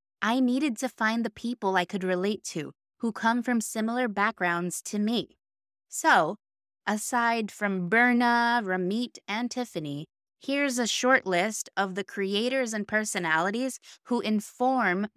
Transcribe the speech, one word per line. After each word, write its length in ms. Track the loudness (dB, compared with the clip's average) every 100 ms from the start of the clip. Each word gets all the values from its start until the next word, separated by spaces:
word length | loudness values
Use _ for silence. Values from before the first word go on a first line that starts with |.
| _ _
I 180 | 0 2
needed 380 | 2 2 0 -2
to 100 | -6
find 340 | -2 0 0
the 60 | -2
people 460 | -4 -8 -2 0 2
I 100 | 0
could 180 | -2
relate 400 | 0 0 0 -2 -6
to 240 | -8 -8 -12 _ _
who 120 | -6
come 320 | 0 0 0
from 200 | 0 -2
similar 440 | -2 -4 -2 -2 -2
backgrounds 760 | 0 -2 0 0 0 -2 -6
to 160 | -6 -2
me. 400 | 0 0 -4 _ _ _ _ _ _
So, 480 | 0 4 6 4 -2 _ _ _ _ -4
aside 640 | -4 -2 0 2 0 -2
from 380 | -4 -2 0 2
Berna, 720 | 4 6 4 4 4 4 2
Ramit, 540 | 0 0 0 -2 -4 -8 -6
and 240 | -4 -4
Tiffany, 540 | -6 -6 -6 -6 -8 -10 _ _ _
here's 400 | -4 0 0 0
a 80 | -2
short 400 | 0 4 4 4
list 440 | 0 0 -4 -6
of 200 | -4 -2
the 100 | -4
creators 720 | -6 -4 -2 0 0 -2 -2
and 120 | -4 -2
personalities 960 | -2 -2 -2 0 2 2 0 -4 -6 -16 -16 -4
who 120 | -2
inform 880 | 0 -2 -2 -2 0 2 0 0 -4